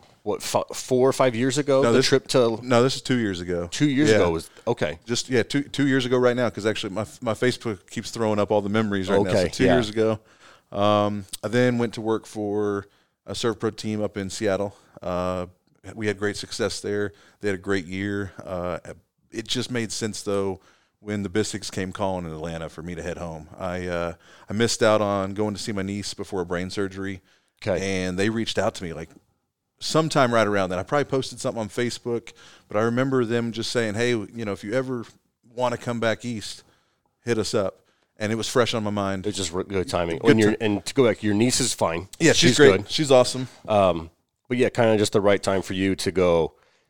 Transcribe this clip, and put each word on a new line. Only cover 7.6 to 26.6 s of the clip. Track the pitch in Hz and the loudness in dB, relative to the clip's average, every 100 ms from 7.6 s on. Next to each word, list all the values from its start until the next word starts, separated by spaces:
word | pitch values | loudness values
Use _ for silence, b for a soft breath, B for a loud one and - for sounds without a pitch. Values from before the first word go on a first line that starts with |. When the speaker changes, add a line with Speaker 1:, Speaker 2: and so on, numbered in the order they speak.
| 117 98 - | -4 -8 -10
Speaker 2:
keeps | 120 - | -10 -8
throwing | 117 110 104 | -2 0 2
up | 101 | 2
all | 107 | 2
the | 98 | 2
memories | 113 110 101 92 | 0 2 0 2
right | 98 | 2
now. | 95 | 2
So | 95 | 2
Speaker 1:
Okay, | 90 | 0
Speaker 2:
two | - | 2
Speaker 1:
yeah. | 127 - | 4 4
Speaker 2:
years | 107 | 2
ago. | 110 110 110 b b b b _ | 0 0 0 b b b b _
Um, | 98 104 104 104 104 95 - | 0 2 4 2 -2 -8 -8
I | 107 | -2
then | 123 123 120 | 2 4 2
went | 117 | -2
to | 117 | -2
work | 110 110 - | -2 -2 -4
for | 107 104 104 104 101 - _ _ _ - | -6 -2 0 0 -2 -6 _ _ _ -12
a | |
ServPro | 98 120 110 113 104 | -4 -2 -2 -4 -4
team | 110 107 | -4 -4
up | 104 101 | -4 -4
in | 95 | -8
Seattle. | - 107 95 101 b b - | -2 0 0 -2 b b -12
Uh, | 90 90 90 92 90 _ _ _ 98 110 | -6 -2 -2 -4 -8 _ _ _ -16 -6
we | 107 | -4
had | 95 | -2
great | 104 98 | -2 -4
success | - - 101 - | -8 -4 -4 -4
there. | 101 104 101 b b _ | -6 -4 -6 b b _
They | 104 | -4
had | 95 | -4
a | |
great | 98 98 82 | -2 -2 -2
year. | 95 101 101 95 - | -6 -6 -6 -8 -12
Uh, | - 92 87 82 - 85 _ _ _ | -10 -6 -6 -6 -10 -18 _ _ _
it | 117 110 | -10 -6
just | 127 113 | -6 -4
made | 123 107 | -4 -4
sense, | - 110 101 | -6 -6 -6
though, | 104 101 98 92 b b b _ | -4 -2 -2 -6 b b b _
when | 104 104 | -8 -6
the | 98 | -2
Bissigs | 107 104 101 - | -2 -2 -4 -8
came | - 92 | -6 -6
calling | 90 98 92 85 | -4 -4 -4 -6
in | |
Atlanta | 78 85 82 78 | -8 -6 -6 -8
for | - | -10
me | 85 82 | -10 -8
to | |
head | 85 82 | -8 -8
home. | 87 80 78 - | -10 -12 -14 -10
I, | 92 90 90 | -8 -6 -4
uh, | 87 85 82 b b - | -4 -4 -8 b b -6
I | |
missed | 101 117 - | -2 0 2
out | 110 107 | 4 4
on | 104 101 95 98 | 2 0 -2 -2
going | 107 95 | -4 -4
to | |
see | - | -6
my | 101 | -4
niece | 95 101 98 - | -4 -6 -8 -10
before | 95 98 | -6 -4
a | 85 | -2
brain | 87 | -4